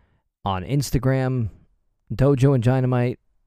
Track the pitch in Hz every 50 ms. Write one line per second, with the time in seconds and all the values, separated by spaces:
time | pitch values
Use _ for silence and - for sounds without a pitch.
0 | _ _ _ _ _ _ _ _ - 98 95 92 90 - 135 147 131 - - 120
1 | 117 131 135 131 131 127 131 127 113 - - - _ _ _ _ _ _ _ _
2 | _ - 107 - 131 143 143 123 135 143 139 127 110 123 131 135 127 127 127 123
3 | 123 123 - - _ _ _ _ _